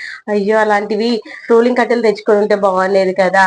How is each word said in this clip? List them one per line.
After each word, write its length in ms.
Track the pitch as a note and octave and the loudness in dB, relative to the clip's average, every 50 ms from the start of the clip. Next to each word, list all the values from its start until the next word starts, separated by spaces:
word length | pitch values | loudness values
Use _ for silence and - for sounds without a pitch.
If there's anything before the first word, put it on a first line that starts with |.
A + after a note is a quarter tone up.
| - - - - - G#3+ G#3 | -16 -16 -18 -14 -8 -4 -2
అయ్యో 220 | G#3 G3 G#3 A3 A3 G#3+ | -2 0 0 0 0 2
అలాంటివి 460 | G#3+ G#3 G3+ G#3+ G#3 A3 G3+ A3 A#3+ A#3+ A3 - D4+ - - - - A#3+ | 2 0 -2 -2 -2 -4 -2 -2 -2 -2 -4 -6 -10 -18 -18 -2 2 2
రోలింగ్ 280 | A3+ A#3 B3 B3 B3 A#3 | 2 4 2 0 0 0
కట్టెలు 220 | A3 A#3 A#3+ A3+ | 0 0 0 0
తెచ్చుకొని 360 | A3 G3+ G3+ - - G#3+ G#3 G#3 | 0 -2 0 0 0 2 2 2
ఉంటే 140 | G3+ G#3+ G3+ G3 | 0 0 0 0
బాగుండేది 500 | G3 F#3 F#3 F#3 F#3+ G3 F#3+ F#3+ F#3+ F#3 F#3+ | 0 0 0 -2 0 0 0 0 0 0 0
కదా 240 | F#3+ F#3 F#3 G3 F#3+ | 0 0 2 2 2